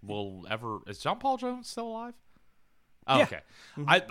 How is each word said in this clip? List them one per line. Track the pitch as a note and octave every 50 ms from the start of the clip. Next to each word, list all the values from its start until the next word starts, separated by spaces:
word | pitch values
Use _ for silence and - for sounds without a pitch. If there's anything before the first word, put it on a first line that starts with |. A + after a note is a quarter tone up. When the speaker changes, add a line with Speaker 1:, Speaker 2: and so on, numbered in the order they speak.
| -
Speaker 1:
we'll | G2+ G#2 G#2 G2+ G2 F#2+ F#2 E2+ -
ever. | A2 A2 A#2+ A2+ G#2+ G2 -
Is | G#2 G2+ -
John | - D3 G3 A#3+
Paul | C4 C4+ C4
Jones | A3+ B3+ B3 B3 B3 A#3+ -
still | - A#3 A#3
alive? | A#3 A3 A3+ A#3 A#3+ A#3+ - _ - - _ _ - _ _ _ _ _ _ _ _ _ _ -
Oh, | - C3+ -
Speaker 2:
Yeah. | -
Speaker 1:
okay. | - F#2 D#2 - _ - - - - -
Speaker 2:
Mm-hmm. | D3 D3 C#3
Speaker 1:
I, | E3 F#3 F3+ -